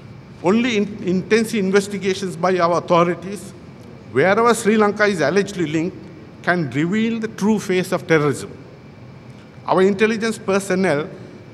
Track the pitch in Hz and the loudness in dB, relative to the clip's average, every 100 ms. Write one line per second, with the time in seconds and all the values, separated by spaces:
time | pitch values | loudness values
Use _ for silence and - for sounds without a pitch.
0 | - - - - 170 226 247 214 202 208 | -20 -20 -20 -4 2 2 2 0 -2 -4
1 | 190 180 - 220 220 226 190 202 202 202 | -4 -4 2 0 2 -2 2 2 0 -4
2 | 190 185 190 160 180 185 170 165 - 175 | -4 -4 -6 -2 0 2 2 0 2 2
3 | 175 170 180 202 - - - - - - | 2 -2 -8 -12 -14 -18 -20 -20 -20 -20
4 | - 120 175 208 233 220 196 220 208 208 | -4 2 2 4 4 2 2 2 2 2
5 | 208 185 139 185 196 180 156 160 170 - | 0 2 2 2 -2 -4 -2 -2 -4 -8
6 | - - - - - 175 143 127 170 214 | -18 -20 -20 -6 -2 -2 -2 -2 -2 0
7 | 226 226 220 - 202 214 208 185 175 175 | -2 -4 -8 -2 0 0 0 -2 -2 -4
8 | 131 160 147 101 98 - - - - - | 2 2 4 -2 -8 -16 -20 -20 -20 -20
9 | - - - - - - - 160 190 202 | -20 -20 -20 -20 -20 -14 0 4 4 4
10 | 220 226 226 220 - 196 196 185 190 143 | 0 0 -4 -4 -2 -2 0 0 2 0
11 | 160 - - - - | -4 -12 -20 -20 -20